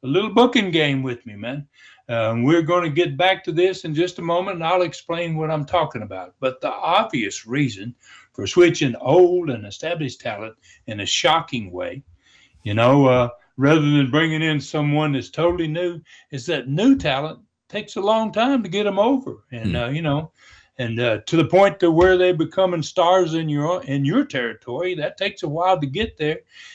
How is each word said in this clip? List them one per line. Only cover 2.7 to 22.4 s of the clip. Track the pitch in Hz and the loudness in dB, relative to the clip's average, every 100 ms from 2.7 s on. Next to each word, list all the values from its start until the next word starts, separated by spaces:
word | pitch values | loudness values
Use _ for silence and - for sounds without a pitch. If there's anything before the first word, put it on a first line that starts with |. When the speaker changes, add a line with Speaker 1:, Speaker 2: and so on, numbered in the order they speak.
| 175 165 | 0 0
Speaker 1:
get | 143 170 139 | 0 -2 2
back | 185 185 | 0 0
to | 180 | -2
this | 160 190 185 | 0 0 0
in | 165 | -6
just | 151 180 180 | -2 -2 -4
a | |
moment, | 170 170 196 175 | -2 -2 -2 -4
and | |
I'll | 165 185 | 0 0
explain | 175 - - 170 170 156 | 0 -4 -8 -6 -4 -4
what | 156 | -2
I'm | 156 | -4
talking | 143 175 156 120 | 0 0 0 -6
about. | 101 92 90 _ | -12 -12 -14 _
But | 131 127 | -6 -4
the | 143 | -6
obvious | - 160 190 226 120 104 - 110 | -4 2 2 2 -4 -6 -8 -6
reason | 135 135 101 117 - _ - _ | -2 -2 -4 -14 -16 _ -20 _
for | - 98 | -10 0
switching | 180 175 170 139 117 | 4 4 4 -4 -2
old | 127 170 180 180 165 | 2 6 6 4 -2
and | 113 101 | -6 -10
established | - 160 170 143 - | -10 -8 -6 -6 -8
talent | 120 104 113 - _ _ - | -10 -8 -12 -16 _ _ -12
in | 107 | -8
a | 95 | -4
shocking | - 165 160 - 120 98 | 0 2 2 -2 -8 -8
way, | 90 87 139 - _ _ _ _ _ | -10 -10 -10 -18 _ _ _ _ _
you | 101 | -4
know, | 107 120 143 131 | 2 4 6 6
uh, | 123 120 - _ - | 4 2 -4 _ 0
rather | 139 160 | 2 4
than | 147 147 131 | 4 2 2
bringing | 147 165 156 | 2 0 0
in | 160 147 | -2 -2
someone | 135 156 147 147 151 | -4 -2 0 0 0
that's | 135 - | -2 -6
totally | - 170 175 165 | -2 0 0 -4
new, | 160 180 170 - - _ | -4 -4 -6 -16 -20 _
is | 135 120 | -10 -6
that | 147 127 | -6 -4
new | 151 247 269 | 0 4 4
talent | 156 135 156 - _ _ _ | 2 -2 -4 -10 _ _ _
takes | 208 208 220 | -12 -8 -4
a | |
long | 202 220 220 | 0 2 0
time | 202 247 269 | 0 0 0
to | 190 | -2
get | 196 202 | -2 0
'em | 196 | 2
over. | 233 269 - 110 _ | 2 0 -4 -14 _
And, | 120 107 | -8 -4
Speaker 2:
Hmm. | 123 | -4
Speaker 1:
uh, | 120 | -4
you | 151 | -4
know, | 160 143 160 _ - - _ - | -2 -2 -4 _ -20 -20 _ -8
and, | 117 117 | -6 -2
uh, | 123 104 - | 0 -2 0
to | 165 | 0
the | |
point | 139 180 196 196 | 4 6 4 4
to | 175 | 2
where | 165 185 180 | 6 6 6
they | 180 | 4
becoming | 165 | 2